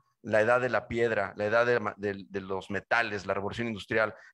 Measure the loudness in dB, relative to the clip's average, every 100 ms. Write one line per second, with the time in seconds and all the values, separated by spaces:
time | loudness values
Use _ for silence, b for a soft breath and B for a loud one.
0 | _ _ 0 4 4 4 2 -2 -2 0
1 | 0 0 -2 -2 0 2 4 2 0 -4
2 | -6 -6 -8 -8 -6 -6 -4 -6 0 0
3 | 0 -4 -4 -2 -4 -4 -6 -6 -2 0
4 | 0 -2 B